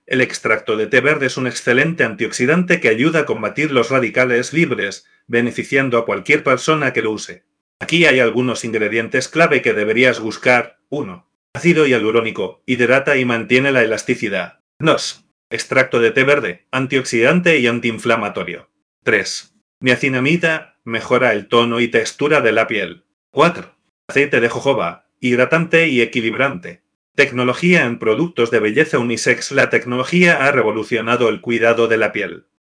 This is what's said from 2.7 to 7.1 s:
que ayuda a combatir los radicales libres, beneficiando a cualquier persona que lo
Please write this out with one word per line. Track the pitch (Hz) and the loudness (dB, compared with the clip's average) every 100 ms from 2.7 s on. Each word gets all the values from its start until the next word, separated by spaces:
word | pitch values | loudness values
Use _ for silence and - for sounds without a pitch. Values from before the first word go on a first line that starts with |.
| 175 | 0
que | 120 | 2
ayuda | 110 156 165 | 2 2 0
a | - | -2
combatir | 117 104 - 151 | -4 -4 -4 -2
los | 127 113 | 0 2
radicales | 131 113 127 127 120 123 | 0 0 0 0 0 0
libres, | 160 147 107 98 - _ _ - | -2 -2 -2 -6 -8 _ _ -4
beneficiando | 120 120 117 107 135 135 117 | -2 -2 -4 -2 -2 0 -2
a | |
cualquier | 113 101 113 151 | -2 -4 0 0
persona | 143 123 - 156 131 | 2 0 0 0 0
que | 117 | -2
lo | 110 | -4